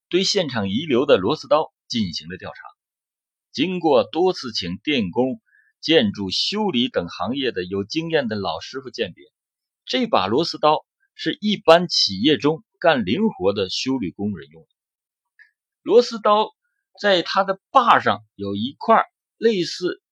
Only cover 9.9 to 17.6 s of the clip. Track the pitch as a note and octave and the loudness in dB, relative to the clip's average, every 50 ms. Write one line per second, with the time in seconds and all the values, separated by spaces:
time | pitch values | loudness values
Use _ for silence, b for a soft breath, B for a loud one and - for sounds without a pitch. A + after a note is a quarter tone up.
9.9 | B3 C4 A#3+ - C3 G#2 F#2 G2 A2+ D3 E3+ - - D3 - D3+ D#3 - - _ | -2 -2 0 0 0 0 0 2 0 0 0 -2 -2 0 2 2 2 2 -2 _
10.9 | _ _ _ _ _ - - E3 - - G3+ G#3+ G3 - - D#3+ E3 F3 F3+ D#3+ | _ _ _ _ _ -8 -6 -6 -6 -4 -2 -2 -2 2 6 6 6 6 6 2
11.9 | - - - F#2+ F#2+ F#2+ A2+ D#3 D3 - - D3 D#3+ D3+ - _ _ - - E3 | 0 0 0 -2 0 0 2 2 2 2 2 0 0 -2 -6 _ _ 0 2 2
12.9 | D3+ B2 G2+ F2+ B2 F#3 A3 G#3 - - - - - G#2 F#2+ F#2 - - - C3 | 2 2 0 -2 0 0 0 -2 -2 0 0 0 0 0 -4 -4 -4 -6 -4 -4
13.9 | C3+ B2+ G2+ E2 - - G2+ G#2+ G2+ D#2 C#2 C#2+ D#2 D#2+ D#2 _ _ _ _ _ | -4 -4 -4 -6 -6 -6 -6 -6 -6 -8 -12 -18 -20 -20 _ _ _ _ _ _
14.9 | _ _ _ _ _ _ _ _ _ b b b b _ _ _ _ _ - C3+ | _ _ _ _ _ _ _ _ _ b b b b _ _ _ _ _ 0 4
15.9 | G3 A#3+ A#3+ - A#3 G#3 - G#3+ G#3 G#3+ A#3+ - _ _ _ _ _ _ _ _ | 4 4 4 4 -2 -2 2 2 4 2 2 -2 _ _ _ _ _ _ _ _
16.9 | _ - - G3+ F#3+ E3+ E3 - - F#3+ G3 F#3+ F#3+ - | _ -2 0 2 2 2 0 0 0 0 0 0 -2 -6